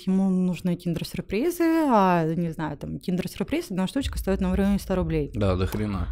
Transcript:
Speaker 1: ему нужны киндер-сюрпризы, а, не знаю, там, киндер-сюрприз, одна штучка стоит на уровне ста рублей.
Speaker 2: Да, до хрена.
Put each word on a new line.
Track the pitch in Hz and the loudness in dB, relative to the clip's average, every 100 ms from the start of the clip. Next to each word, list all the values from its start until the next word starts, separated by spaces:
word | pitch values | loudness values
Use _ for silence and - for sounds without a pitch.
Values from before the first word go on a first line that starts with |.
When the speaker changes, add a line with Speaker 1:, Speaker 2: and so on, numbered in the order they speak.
| 190 | 0
Speaker 1:
ему | 190 190 | 2 2
нужны | 185 180 165 180 175 | 2 0 0 -2 -2
киндер-сюрпризы, | 175 175 - - - 196 339 339 330 330 294 | -2 -4 -4 -8 -4 -2 0 2 2 4 4
а, | 220 185 175 160 165 | 6 6 4 2 0
не | 170 | -2
знаю, | 156 151 147 | -4 -6 -6
там, | 156 156 | -8 -6
киндер-сюрприз, | - 175 - - 196 311 349 | -4 -2 -4 -6 -4 -4 -2
одна | 185 185 | -2 -2
штучка | 269 - - | -2 -4 -4
стоит | - 190 | -2 0
на | 185 | 0
уровне | 190 196 196 | 2 2 0
ста | - 185 | 0 -2
рублей. | 165 160 143 | 0 -2 -2
Speaker 2:
Да, | 107 98 92 | 0 2 2
до | 95 | 0
хрена. | 104 107 95 - | 0 -2 -2 -4